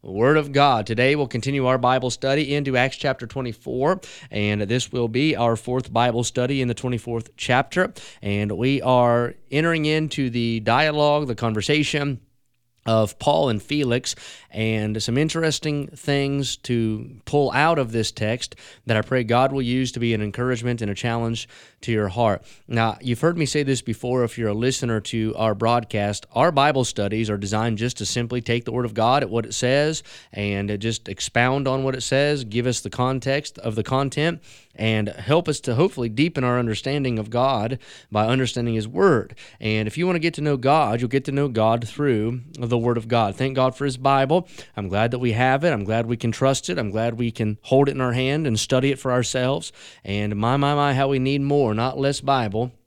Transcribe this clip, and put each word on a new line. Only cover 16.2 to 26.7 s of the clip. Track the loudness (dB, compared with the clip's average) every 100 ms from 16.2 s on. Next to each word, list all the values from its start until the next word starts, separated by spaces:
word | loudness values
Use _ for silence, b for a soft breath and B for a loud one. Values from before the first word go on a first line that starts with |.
| 0 -2 -4 -6
to | -2 0 0 -2 -8 -14
pull | -2 0 2
out | 2 2 2
of | 0
this | -2 -2
text | -2 -2 -2 -6 -14 B B -2
that | 0
I |
pray | 2 0
God | 2 4 4
will | 2
use | 0 0 -2
to | -2
be | 0
an | 0
encouragement | -2 -2 -2 -2 -2 -2
and | -4
a | -4
challenge | -2 -2 -2 -4 -8 B B B
to | -2
your | 0 0
heart. | 2 2 2 B B B
Now, | 0 0 0
you've | -4 0
heard | 0 0
me | 0
say | 0
this | 0 -2
before | -2 -6 -2 0
if | 0 -2
you're | -2
a |
listener | 0 0 0 -2 -2
to | -2 -2 -2 0
our | 0 2
broadcast. | 2 2 0 -2 -2 -4 -4
Our | 2 2
Bible | 4 4